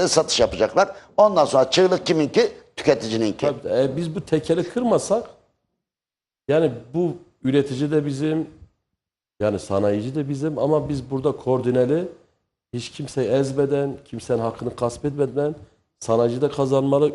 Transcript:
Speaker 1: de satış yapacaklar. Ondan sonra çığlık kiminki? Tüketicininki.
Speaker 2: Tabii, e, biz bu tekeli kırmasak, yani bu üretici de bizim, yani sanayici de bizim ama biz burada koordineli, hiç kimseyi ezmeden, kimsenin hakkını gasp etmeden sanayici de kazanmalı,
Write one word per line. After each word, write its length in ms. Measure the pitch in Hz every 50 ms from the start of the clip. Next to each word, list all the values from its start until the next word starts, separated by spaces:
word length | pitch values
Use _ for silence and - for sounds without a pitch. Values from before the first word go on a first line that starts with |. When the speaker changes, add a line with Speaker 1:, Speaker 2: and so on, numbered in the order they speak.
| 180
Speaker 1:
de 60 | 160
satış 320 | - 165 156 - - -
yapacaklar. 480 | 117 101 92 85 110 104 - 170 196 - - - - - _
Ondan 280 | - 208 214 196 165 147
sonra 260 | - 139 135 131 -
çığlık 360 | - 175 185 185 180 - -
kiminki? 460 | - 175 160 151 - - 202 240 - - - - _ _
Tüketicininki. 680 | - - 151 139 117 110 113 113 113 113 104 - - -
Speaker 2:
Tabii, 280 | 147 139 - - 90 107
e, 220 | 120 135 135 135
biz 180 | 160 170 160 156
bu 60 | 165
tekeli 480 | 151 - 160 156 156 - 165 180 170 -
kırmasak, 640 | - 240 254 233 202 147 - - 202 233 226 - - _ _ _ _ _ _ _ _ _ _ _ _ _ _ _ _ _ _ _ _ _ _ -
yani 240 | 143 160 165 143 117 113 - - 135
bu 180 | 170 180 165 - - - _ _ _ -
üretici 460 | 135 131 143 139 139 131 123 147 143
de 160 | 156 151 143
bizim, 400 | 147 135 131 151 156 156 160 156 - - - - - _ _ _ _ _ _ _ _ _ _ _ _ _ -
yani 180 | 104 107 101 92
sanayici 560 | - - 98 98 104 104 101 104 107 127 135
de 140 | 156 143 139
bizim 300 | 143 135 147 160 151 117
ama 300 | 123 143 156 151 135 139
biz 220 | 147 135 123 127
burada 220 | 139 135 131 147 127
koordineli, 760 | - - 123 131 127 120 123 123 127 123 127 147 170 185 180 - - _ _ _ _ _ _ _ _ _ _ -
hiç 160 | 120 113 -
kimseyi 380 | - - 147 135 - 135 123 98
ezmeden, 680 | 123 139 139 131 131 139 143 135 143 139 143 139 127 - -
kimsenin 340 | - - 113 - - 123 113
hakkını 320 | 113 113 110 - 123 123
gasp 340 | - - 123 120 120 - -
etmeden 500 | 147 139 143 139 135 127 143 143 151 156 - - - _ _ _ _ _ _
sanayici 420 | - - 113 117 120 120 120 127
de 80 | 147 143
kazanmalı, 600 | 143 - 139 131 139 135 135 139 139 139 151 147 -